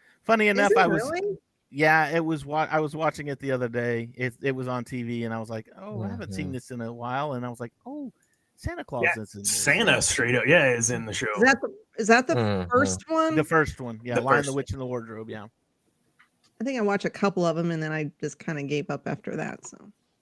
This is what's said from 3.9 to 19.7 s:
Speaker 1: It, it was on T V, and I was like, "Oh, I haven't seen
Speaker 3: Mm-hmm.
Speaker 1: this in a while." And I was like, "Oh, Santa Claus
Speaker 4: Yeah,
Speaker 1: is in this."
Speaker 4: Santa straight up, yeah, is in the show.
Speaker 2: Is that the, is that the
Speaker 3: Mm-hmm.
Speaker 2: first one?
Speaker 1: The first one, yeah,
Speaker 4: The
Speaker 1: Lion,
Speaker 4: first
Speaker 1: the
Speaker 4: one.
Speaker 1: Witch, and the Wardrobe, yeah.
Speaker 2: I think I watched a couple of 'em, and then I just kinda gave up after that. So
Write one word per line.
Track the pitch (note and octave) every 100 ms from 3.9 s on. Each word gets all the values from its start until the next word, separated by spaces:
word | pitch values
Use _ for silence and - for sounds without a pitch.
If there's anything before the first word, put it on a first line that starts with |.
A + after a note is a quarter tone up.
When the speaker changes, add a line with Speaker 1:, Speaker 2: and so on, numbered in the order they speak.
| A#2 A#2 A#2+
Speaker 1:
It, | B2+ A#2+
it | C#3
was | C3 B2+
on | B2 A#2
T | B2+
V, | A#2 A#2+ A2+
and |
I | A2+
was | A2
like, | A2+ - -
"Oh, | G2 A2+
I | G3
haven't | - F3
seen | F#3 C#3+
Speaker 3:
Mm-hmm. |
Speaker 1:
this | C3 -
in | B2
a | A#2
while." | A#2+ A#2+ C3 D3+
And | B2 B2
I |
was | A#2
like, | A#2+ _ A#3+
"Oh, | D4 C4+ - _ _ _ _
Santa | - F4 -
Claus | B2+
Speaker 4:
Yeah, | E3 C#3
Speaker 1:
is | G#2+ G2+
in |
this." | G2+
Speaker 4:
Santa | - - E3+ G#3+ A#2+
straight | - - A#2+ B2
up, | A#2+
yeah, | B2+ C3
is | A#2+ A#2
in | A#2 A2+
the |
show. | G2 A2+ G#2+
Speaker 2:
Is |
that | B3 C4+
the, | B3+ - _ -
is | G#3+
that | A#3 B3+
the | D#4+
Speaker 3:
Mm-hmm. | G#3+ G3+ F3+
Speaker 2:
first | B3 D4 - D#4
one? | D#4+ D#4+ D#4
Speaker 1:
The |
first | D4+ D#3+ D3 -
one, | B2 A2 A#2+
yeah, | A#2+
Speaker 4:
The |
Speaker 1:
Lion, | B2 C#3+
Speaker 4:
first | C#3+
Speaker 1:
the |
Speaker 4:
one. | C3+
Speaker 1:
Witch, | C3
and | C3+
the | B2+
Wardrobe, | B2 A2+ A2 A2
yeah. | A2 G#2 _ _ _ _ _ _ _ _ _ _ -
Speaker 2:
I |
think | A#3 C4
I |
watched | G3+ G3+
a | G3+
couple | - G3+ F#3 E3+
of | D#3+
'em, | E3+
and | E3
then | D#3
I | D#3 D3+ -
just | D3+ -
kinda | - D3+
gave | C#3 D3 -
up | C#3+ -
after | D#3 - D#3
that. | - -
So | -